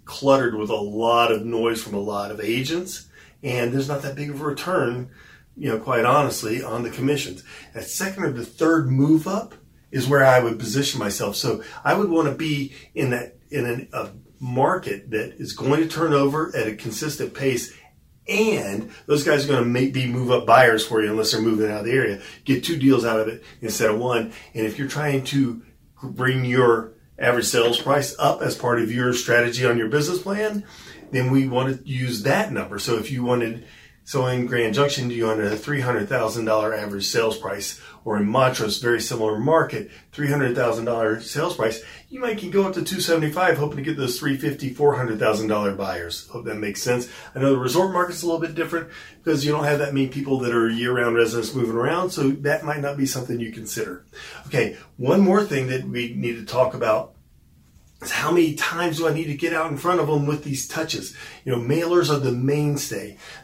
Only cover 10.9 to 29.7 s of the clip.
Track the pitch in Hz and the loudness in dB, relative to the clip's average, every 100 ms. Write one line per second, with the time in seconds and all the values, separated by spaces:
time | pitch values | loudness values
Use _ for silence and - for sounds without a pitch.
10.9 | 123 101 98 104 101 131 107 - - - | -2 -4 -4 -4 -2 -2 -4 -6 -4 0
11.9 | 185 202 165 147 127 156 143 135 - - | 2 2 2 2 0 -2 -2 -4 -10 -10
12.9 | - 135 120 - - - 143 123 123 123 | -4 -2 -2 -6 -16 -8 -4 -4 -6 -8
13.9 | 127 104 107 - - 127 123 151 185 - | -10 -10 -14 -20 -12 -4 2 2 2 -4
14.9 | 98 - 107 - - - - 123 151 160 | -8 -6 -6 -6 -8 -10 -4 0 2 2
15.9 | 160 165 143 139 151 175 147 110 104 117 | 0 2 4 4 0 -2 -2 -4 -6 -8
16.9 | 107 156 139 117 - 139 120 - - - | -6 -6 -6 -8 -4 -2 -2 -4 -14 -20
17.9 | _ _ _ - 202 220 135 98 101 - | _ _ _ -2 0 2 2 -2 -6 -8
18.9 | - - 147 165 147 139 131 120 123 135 | -10 0 2 4 2 2 2 2 2 2
19.9 | 131 123 127 123 120 117 135 123 110 - | 0 -2 -2 2 2 6 8 8 6 2
20.9 | 113 107 110 107 110 113 107 107 104 110 | 0 2 2 0 0 2 2 0 -2 0
21.9 | 131 110 98 - - - 127 - 156 135 | 0 0 -4 -10 -6 0 0 0 2 6
22.9 | 123 113 110 110 - - - 113 101 110 | 6 4 2 0 -4 -12 -10 -6 0 2
23.9 | 107 123 120 113 - - 117 110 123 135 | 2 2 0 -2 -8 -12 -4 -4 -2 -6
24.9 | 143 147 135 127 139 120 113 - _ _ | -2 0 0 0 2 0 -2 -14 _ _
25.9 | _ 131 - 127 131 123 127 120 113 - | _ -12 -2 0 0 2 6 6 4 0
26.9 | - _ - 123 120 113 123 117 117 135 | -12 _ -2 0 2 2 2 4 2 2
27.9 | 143 - - - - - - 123 117 107 | 0 0 0 0 0 -2 -2 0 0 0
28.9 | 120 123 120 - 120 120 120 123 | 0 0 0 2 4 2 2 2